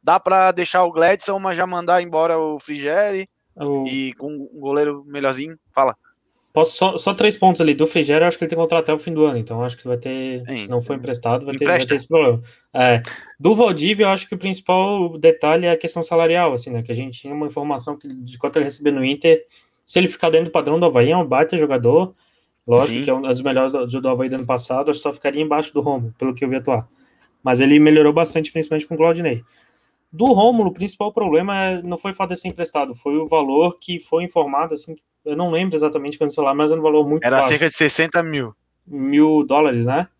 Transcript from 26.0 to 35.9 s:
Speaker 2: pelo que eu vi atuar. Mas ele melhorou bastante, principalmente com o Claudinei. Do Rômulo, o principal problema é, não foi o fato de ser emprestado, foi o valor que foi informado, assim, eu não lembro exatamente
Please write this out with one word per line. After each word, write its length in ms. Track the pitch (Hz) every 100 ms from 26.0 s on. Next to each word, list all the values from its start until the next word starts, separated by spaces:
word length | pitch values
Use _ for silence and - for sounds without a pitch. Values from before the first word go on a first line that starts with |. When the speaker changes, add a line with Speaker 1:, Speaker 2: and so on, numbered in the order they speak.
| 113 -
Speaker 2:
pelo 160 | 135
que 100 | 123 135
eu 40 |
vi 60 | 131
atuar. 320 | 123 117 - _ _ _ _ _
Mas 160 | 131 127
ele 180 | 135 151
melhorou 340 | 151 151 151
bastante, 380 | 151 160 165 151
principalmente 360 | 165 156 156 147
com 80 | 160
o 20 |
Claudinei. 460 | 165 170 165 120 - _ _ _ _ _ _
Do 200 | 156 254
Rômulo, 380 | 196 226 233 190
o 40 |
principal 380 | 185 190 - 208
problema 440 | 208 196 156 196 196
é, 260 | 190 185
não 140 | 175 170
foi 140 | 196
o 40 | 190
fato 140 | 190
de 100 | 180
ser 80 | 185
emprestado, 480 | 170 165 151 135 120
foi 220 | 143 151
o 100 | 156
valor 500 | 160 139 139 175 175
que 200 | - 175
foi 240 | - 165
informado, 500 | 180 175 143 139 165
assim, 220 | 151 - 156 _ _
eu 120 | 151 147
não 160 | 175
lembro 240 | 165 190 156
exatamente 420 | 151